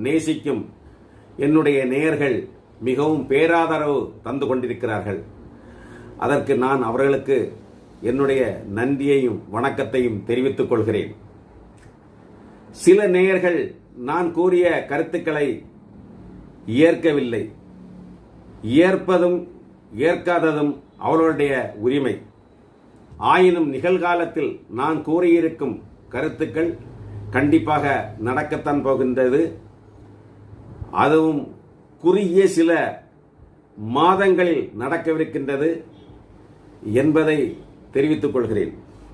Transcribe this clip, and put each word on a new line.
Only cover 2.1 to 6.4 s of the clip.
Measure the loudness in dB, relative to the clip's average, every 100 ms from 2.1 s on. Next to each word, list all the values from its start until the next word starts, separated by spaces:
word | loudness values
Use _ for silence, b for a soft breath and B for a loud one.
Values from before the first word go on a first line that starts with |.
| 0 0 -2 -6 -14 -20 -8 -2
மிகவும் | 0 2 0 2
பேராதரவு | 2 4 2 2 0 0 -2 -4 -8 -8
தந்து | -4 -2
கொண்டிருக்கிறார்கள். | -2 -4 -6 -4 -4 -4 -8 -10 -20 -20 -20 B B B B B B -2
அதற்கு | 0